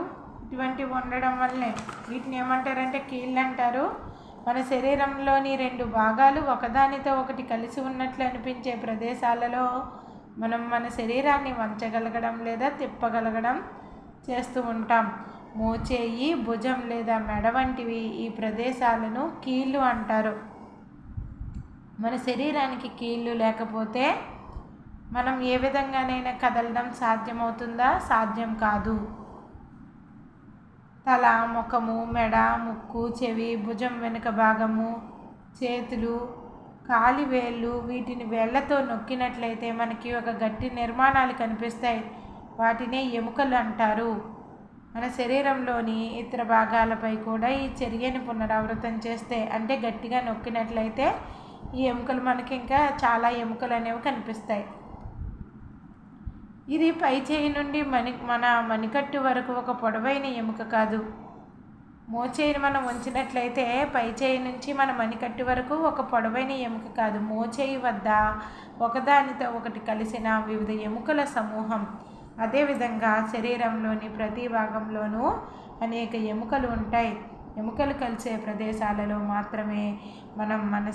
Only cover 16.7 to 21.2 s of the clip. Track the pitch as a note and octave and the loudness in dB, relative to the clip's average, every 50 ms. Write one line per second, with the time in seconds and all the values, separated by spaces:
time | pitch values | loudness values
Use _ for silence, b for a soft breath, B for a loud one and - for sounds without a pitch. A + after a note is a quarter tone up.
16.7 | B3+ B3+ A#3+ A3+ A#3 A#3 A3+ A3+ A3+ A3 G#3+ G#3 G#3+ G#3 G#3 A3+ A#3 C4 C4 C4 | 0 0 -2 -2 -4 -2 0 0 0 0 0 0 0 2 2 4 4 4 2 2
17.7 | B3+ B3+ A#3+ A3+ A3+ A3+ A3+ A3 - - A3+ A3+ G#3+ - G#3+ G#3+ G#3 A3 A#3 B3+ | 0 -2 -2 -2 -2 -2 -2 -4 -4 -4 -4 -4 -4 -4 -2 -2 -2 0 0 -2
18.7 | B3+ - B3+ A#3 A3+ A3+ A3 A3 A3 B3+ D4 E4 D#4+ - - C4 B3+ C4 C4+ C4 | 0 2 4 4 4 4 2 -2 -2 -2 -2 -4 -4 -6 -4 0 0 0 2 2
19.7 | C4 C#4 C4+ B3 A#3 A3+ A3 G#3 A3 A3 A3 A3 G#3+ G#3+ - - - - - - | 2 4 4 4 2 2 0 0 2 2 2 0 -2 -4 -8 -14 -16 -16 -18 -18
20.7 | - - - - - - - - - - | -20 -20 -20 -20 -20 -18 -16 -12 -10 -8